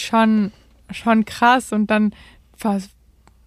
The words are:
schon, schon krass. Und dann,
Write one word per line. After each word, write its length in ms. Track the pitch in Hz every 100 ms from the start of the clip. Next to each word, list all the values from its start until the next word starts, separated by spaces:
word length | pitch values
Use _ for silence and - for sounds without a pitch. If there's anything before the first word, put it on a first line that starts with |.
| -
schon, 460 | 226 220 214 202 - _ _ -
schon 320 | 196 233 220
krass. 480 | 214 - 240 254 -
Und 180 | 214 208
dann, 240 | 214 214 - - - _ - 226 202 196 _ _ _ _ _